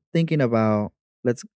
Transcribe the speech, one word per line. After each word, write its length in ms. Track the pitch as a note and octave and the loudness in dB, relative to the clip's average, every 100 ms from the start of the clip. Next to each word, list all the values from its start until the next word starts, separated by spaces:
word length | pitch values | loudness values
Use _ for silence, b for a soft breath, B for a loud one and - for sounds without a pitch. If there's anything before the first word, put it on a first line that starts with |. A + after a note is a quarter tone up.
| _ | _
thinking 280 | E3+ E3 D#3 | -2 0 0
about, 500 | B2 A2+ A2 G#2+ G#2 _ _ _ | 2 2 2 0 -4 _ _ _
let's, 200 | B2 A#2 - | -4 -4 -8